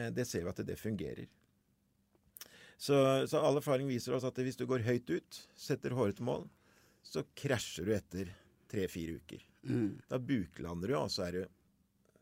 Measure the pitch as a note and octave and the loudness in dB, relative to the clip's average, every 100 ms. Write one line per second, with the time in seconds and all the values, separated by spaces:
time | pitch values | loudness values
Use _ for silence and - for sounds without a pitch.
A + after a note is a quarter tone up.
0 | A#2 A#2+ A#2+ G2 F2 G2+ A2 F#2 G#2+ G#2 | -2 -2 -2 -2 -2 -4 -6 -4 -4 -4
1 | D2 - - _ _ _ _ _ _ _ | -4 -8 -12 _ _ _ _ _ _ _
2 | _ _ _ - - - - - - C#3+ | _ _ _ -18 -18 -18 -20 -8 4 6
3 | C3+ C3+ C3 D3 D3 C#3+ D3 C3 C#3 A#2+ | 8 6 4 4 4 4 4 2 2 -2
4 | B2+ C3 B2+ B2+ B2+ C3 B2 B2+ A2+ B2 | 0 0 0 0 -2 -2 0 2 4 2
5 | C3+ E3+ - - - - - C#3 C3+ B2+ | 2 -4 -4 -16 -18 -14 -4 -2 0 2
6 | G2+ - B2 C#3+ - - _ _ _ _ | 2 2 -2 -4 -6 -18 _ _ _ _
7 | - - - - - A#2+ - - F#2 G#2 | -8 -6 -6 -6 0 0 -2 -4 0 0
8 | - F#2 F#2 - - _ - G#2+ F#2 F2 | -2 -6 -6 -10 -20 _ -6 -2 -2 -2
9 | E2 - - - - _ C3 B2 G#2 - | -6 -6 -10 -16 -16 _ -2 0 0 -2
10 | - C3 B2 B2+ E2+ - D#2+ F2 G2 D3 | -6 -6 0 0 -2 -6 -8 -4 -2 0
11 | A#2 - F2+ F2+ F#2 - _ _ _ _ | 0 -2 -2 -2 -4 -10 _ _ _ _
12 | _ _ | _ _